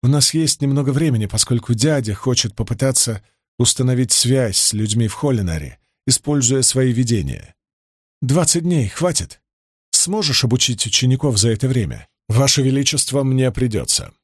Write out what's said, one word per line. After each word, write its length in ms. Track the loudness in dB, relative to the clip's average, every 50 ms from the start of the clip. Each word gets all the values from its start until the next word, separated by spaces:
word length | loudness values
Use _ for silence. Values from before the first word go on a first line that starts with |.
| 4
У 40 | 4
нас 260 | 4 4 2 2 2
есть 280 | 0 0 0 0 -2
немного 280 | -2 0 0 0 0 0
времени, 360 | 0 0 0 0 0 0 -2
поскольку 480 | -2 -2 -2 0 0 0 -2 0 -2 -2
дядя 400 | 0 2 2 2 0 0 -4 -6
хочет 420 | -4 -2 -2 -2 -2 -2 -6 -4
попытаться 680 | -6 -6 -6 -4 -2 -2 0 0 0 0 -2 -2 -8 -10 _ _ _ _ _ _ _
установить 540 | 0 0 2 0 0 0 2 0 0 0
связь 460 | 0 0 2 2 2 2 2 0 0 0
с 160 | 0 0 0
людьми 340 | -2 -2 0 0 0 0 0
в 60 | -2
Холлинаре, 680 | -2 -2 0 0 0 0 -2 -2 -4 -6 -8 -14 _ _ _ _ _ _
используя 560 | -2 -2 -2 _ 0 0 2 2 2 2 2
свои 300 | 2 0 2 2 2 2
видения. 640 | 2 0 0 0 0 0 0 -2 -6 -8 -12 -20 _ _ _ _ _ _ _ _ _ _ _ _ _ _
Двадцать 420 | -2 0 2 2 4 2 2 0 0
дней 240 | 0 2 2 0 0
хватит? 540 | -2 -2 -2 0 0 -2 -6 -6 -12 _ _ _ _ _ _ _ _ _ _ _
Сможешь 520 | -2 -2 0 0 -2 -2 0 0 0 2 2
обучить 420 | 2 2 2 2 0 -2 -2 -4
учеников 520 | -2 0 0 2 2 2 2 2 0 0 2
за 120 | 2 0
это 180 | 0 0 0 0
время?» 400 | 0 0 -2 -4 -6 -12 -16 _ _ _ _ _
«Ваше 320 | 0 2 2 2 2 2
Величество, 640 | 2 2 2 0 -2 -2 -2 -4 -4 -2 -2 -2 0
мне 280 | 0 2 2 2 0
придется». 600 | 0 0 -2 -2 -2 -4 -4 -2 -4 -4 -4 -8 -16 _